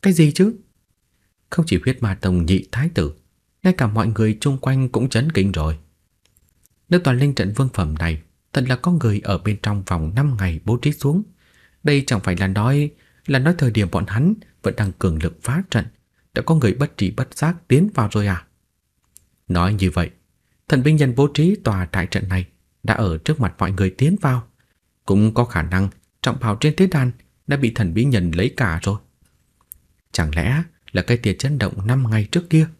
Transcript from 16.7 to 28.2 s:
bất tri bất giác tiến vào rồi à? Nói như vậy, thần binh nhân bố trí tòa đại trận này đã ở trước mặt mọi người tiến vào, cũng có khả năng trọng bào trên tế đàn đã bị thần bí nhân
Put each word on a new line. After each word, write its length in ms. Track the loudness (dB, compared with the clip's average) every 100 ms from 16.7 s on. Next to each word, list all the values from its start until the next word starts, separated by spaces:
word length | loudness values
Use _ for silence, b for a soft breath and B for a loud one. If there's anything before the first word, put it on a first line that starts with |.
bất 180 | 0 -4 -2
tri 140 | -4
bất 220 | -2 -8
giác 220 | -2 -4 -4 _
tiến 220 | 2 2
vào 160 | 0 -2
rồi 160 | 0 -2
à? 180 | -4 -8 _ _ _ _ _ _ _ _ _ _
Nói 260 | 0 0
như 180 | 2 0
vậy, 180 | 0 -4 -6 _ _ _ _ _
thần 160 | 2
binh 120 | 4 4
nhân 200 | 2 2
bố 120 | 0
trí 280 | 2 2 2
tòa 320 | -2 -2 -2
đại 160 | -4 -4
trận 220 | -4 -2
này 160 | -4 -4 _ _ _
đã 100 | -4
ở 240 | -2 0 -2
trước 220 | -2 -2
mặt 160 | -2 -2
mọi 120 | -4
người 180 | 0 -2
tiến 260 | 0 0 0
vào, 260 | 0 -2 -6 _ _ _ _ _ 0
cũng 280 | 2 4
có 120 | 2 0
khả 160 | -2
năng 280 | -2 0 -2 -4 _ _
trọng 180 | -6 -2
bào 180 | -4 0
trên 160 | 0 2
tế 120 | 2
đàn 240 | 2 0 -4 _ _ -4
đã 100 | -2
bị 140 | 0 0
thần 180 | -2
bí 120 | 0 2
nhân 260 | 2